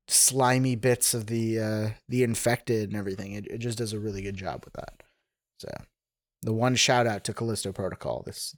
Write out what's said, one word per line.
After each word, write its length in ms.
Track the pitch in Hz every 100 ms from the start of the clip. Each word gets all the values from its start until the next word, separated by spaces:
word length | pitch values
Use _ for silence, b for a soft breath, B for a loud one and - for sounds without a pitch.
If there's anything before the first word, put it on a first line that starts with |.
| -
slimy 680 | - - 127 127 127 131 120
bits 380 | 127 123 -
of 140 | 120 107
the, 300 | 117 113 110
uh, 320 | 107 110 110 110 -
the 140 | 123
infected 680 | 120 113 117 120 - 113 104
and 80 | 104
everything. 340 | 98 95 98
It, 160 | 104 101
it 120 | 113
just 180 | 120 113
does 160 | 110
a 60 | 107
really 220 | 107 98
good 140 | 98 95
job 300 | 92 62 -
with 80 |
that. 280 | - - - _ _ _ _ _ -
So, 100 | - - - _ _ _ _ -
the 100 | 113
one 240 | 110 123 123
shout 320 | - 123 117
out 160 | 101 -
to 80 |
Callisto 380 | 101 113 107 98
Protocol 520 | 95 92 - 65 58 -
this, 280 | - -